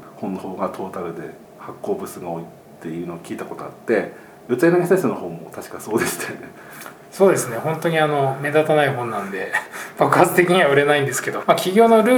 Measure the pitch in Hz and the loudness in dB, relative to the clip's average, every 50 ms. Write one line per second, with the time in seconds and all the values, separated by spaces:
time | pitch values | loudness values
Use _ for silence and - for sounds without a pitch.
0 | - - - - 113 98 95 95 - 95 90 104 98 90 - - 101 92 - 95 | -16 -18 -14 -10 -8 -8 -8 -8 -8 -10 -8 -6 -6 -6 -6 -6 -10 -10 -8 -8
1 | 87 85 82 82 78 67 - - - - - - - - - - - - 98 87 | -8 -8 -8 -10 -12 -14 -14 -18 -20 -20 -20 -20 -16 -16 -16 -12 -4 -4 -4 -4
2 | 95 - - - 90 87 85 82 82 - - - - - - - - 82 80 85 | -4 -10 -12 -12 -10 -8 -8 -8 -10 -12 -18 -20 -20 -20 -20 -16 -12 -10 -8 -8
3 | 85 85 85 82 - - - - - - - - - - - - - - 117 98 | -8 -10 -10 -12 -12 -12 -10 -10 -10 -12 -12 -12 -12 -14 -14 -14 -4 0 0 0
4 | 87 - - - - - - - - - 123 127 165 170 170 180 175 170 196 - | 0 -2 -10 -16 -20 -20 -20 -20 -6 -4 -2 4 4 4 4 4 4 4 2 2
5 | - 117 98 92 95 87 82 82 - - - - - - - 82 - - - - | 2 0 -2 -2 -8 -10 -10 -12 -14 -16 -16 -16 -16 -14 -14 -14 -10 -4 -2 -2
6 | - - - - - - - - - - - - - - - - - - - - | -2 -2 -4 -6 -8 -10 -10 -12 -14 -16 -18 -20 -20 -20 -18 -18 -18 -18 -18 -20
7 | - - - - 190 190 151 131 - 123 117 117 - 156 160 156 - 170 160 160 | -20 -14 0 4 4 4 4 4 -2 -4 -6 -6 -4 -4 -4 -2 -2 -2 2 2
8 | 156 151 147 143 139 135 135 143 143 147 147 156 151 156 160 151 147 131 127 127 | 2 2 2 2 0 0 0 -2 -4 0 2 2 2 4 4 2 4 2 0 -2
9 | 120 117 107 104 101 98 98 92 92 - - - - - - - - - - - | -4 -6 -6 -6 -8 -8 -8 -8 -8 -4 -6 -6 -6 -6 -14 -14 -14 -12 -2 0
10 | - 139 139 139 180 175 - 185 175 175 180 190 175 143 139 143 143 147 147 147 | 2 4 6 6 4 4 6 2 4 4 6 4 4 6 4 4 4 4 4 2
11 | 139 131 120 - - - - - - - 165 - - 180 190 220 226 226 226 220 | 2 0 -2 -4 -6 -6 -6 -6 2 2 2 2 2 0 4 6 6 8 6 6
12 | 208 247 254 | 6 6 6